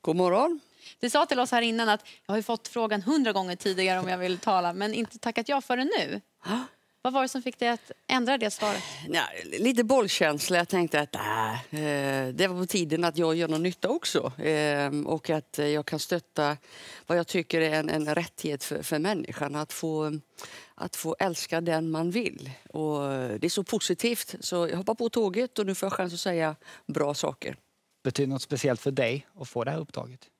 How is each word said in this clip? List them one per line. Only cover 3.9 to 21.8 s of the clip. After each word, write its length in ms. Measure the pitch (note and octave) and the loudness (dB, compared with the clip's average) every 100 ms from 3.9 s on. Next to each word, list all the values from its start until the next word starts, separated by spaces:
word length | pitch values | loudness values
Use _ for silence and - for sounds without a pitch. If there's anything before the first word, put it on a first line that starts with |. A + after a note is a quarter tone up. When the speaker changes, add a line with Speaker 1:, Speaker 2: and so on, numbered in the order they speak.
| F#3 | 2
Speaker 2:
om 80 | F#3 | 0
jag 100 | F3+ | -2
vill 200 | F3+ F3+ | 0 0
tala, 340 | - F#3+ F3 | 2 2 2
men 220 | F3 G#3 | 0 -2
inte 240 | A3 A3+ - | -2 -4 -4
tackat 300 | - A3+ A#3 | -4 -2 0
ja 120 | C#4+ | -2
för 160 | - B3 | 0 0
det 80 | |
nu. 360 | C4+ G4+ D3+ F#3+ - _ | 2 0 0 -4 -10 _
Speaker 1:
Ja. 160 | - A3 B3+ _ _ _ | -4 -4 -4 _ _ _
Speaker 2:
Vad 80 | B3 | 0
var 100 | C4 | 2
det 60 | C4 | 0
som 140 | C4+ | -2
fick 160 | B3+ - | -6 -2
dig 100 | A#3+ | 0
att 220 | A#3 - - _ | 0 -4 -20 _
ändra 300 | C4 A#3+ C4+ | 0 2 2
det 120 | A3 | 0
svaret? 320 | - G#3+ G3+ F3+ C#3 D3+ | 0 0 0 -6 -12 -2
Speaker 1:
Ja, 100 | D#3+ B2 F2+ E2+ F2+ | 0 0 -4 -8 0
lite 260 | A3 A#3+ | 2 4
bollkänsla. 720 | A3 C4 G3+ - D#3+ D3 - F3+ | 4 4 4 4 2 2 2 2
Jag 120 | E3+ | 2
tänkte 320 | F#3 E3+ D3+ | 2 2 2
att, 140 | D3 | 0
äh, 380 | - G#2 A2 A2 A2+ B2+ D3+ | -2 -2 0 0 -2 -6 -4
eh, 440 | D3+ C#3+ C#3 C3+ C3 | 0 0 0 0 -2
det 120 | B2+ F#3 | 2 2
var 140 | F3+ | 2
på 60 | F3+ | 0
tiden 380 | G#3 E3 D#3+ | 0 2 2
att 140 | F3 D3+ | 2 2
jag 160 | E3 | 2
gör 140 | D#3+ E3 | 2 2
någon 140 | D#3 | 2
nytta 260 | F3 F3 - | 0 0 0
också. 440 | D4+ - F3 - B2+ | 0 0 -2 -2 -4
Ehm, 680 | D#3 D#3 D3+ C#3+ C#3+ C#3+ D3 | 0 2 2 2 0 -2 -2
och 240 | D#3+ - | -4 0
att, 280 | D#3 - - | -2 -2 -2
eh, 80 | D3 | 0
jag 200 | D3+ D3 | 0 -2
kan 120 | D#3 | -6
stötta 580 | - F3 - - D3 D3+ - - - - - | -2 -4 -2 0 0 0 -8 -20 -18 -20 0
vad 120 | F3 | 0
jag 80 | E3+ | 2
tycker 340 | F#3 D#3+ E3 | -2 0 2
är 100 | D#3+ D#3 | 2 2
en, 100 | D#3 | 0
en 260 | D#3 D3+ | 0 0
rättighet 500 | D3+ E3+ - D3+ C#3+ | 0 -2 -6 -4 -4
för, 180 | - D3 | -4 -6
för 160 | D3+ D3+ | -2 0
människan 580 | F3 G3+ - C3 C#3+ D3 | 0 0 -4 -6 -6 -4
att 160 | D3+ | -6
få, 460 | - E3 D#3 D#3 D3+ - _ - - - | -6 -4 -2 -2 -4 -10 _ -18 -18 -20
att 220 | - F3+ - | -10 -8 -6
få 200 | D#3+ - | -6 0
älska 420 | G3 - - E3 | 0 0 -2 -2
den 300 | E3+ D#3+ | 2 0